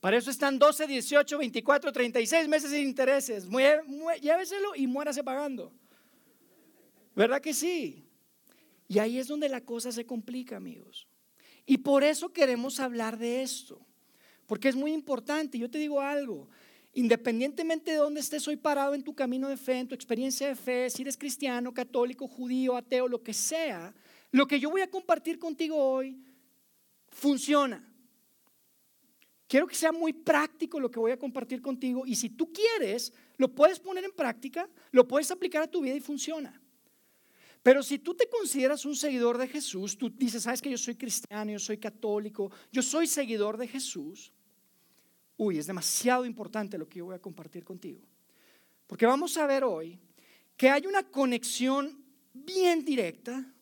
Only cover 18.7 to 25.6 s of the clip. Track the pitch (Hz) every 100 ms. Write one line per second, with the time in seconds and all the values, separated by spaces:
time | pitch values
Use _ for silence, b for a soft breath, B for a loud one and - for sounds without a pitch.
18.7 | 285 277 285 269 294 262 254 269 269 -
19.7 | 254 247 254 - 233 262 262 277 269 262
20.7 | 247 254 247 262 262 285 247 277 247 247
21.7 | 247 247 269 247 262 269 - 247 254 262
22.7 | 247 240 254 254 240 - 214 - 311 320
23.7 | 185 170 - b b b 254 277 285 277
24.7 | 359 370 381 370 330 320 339 339 294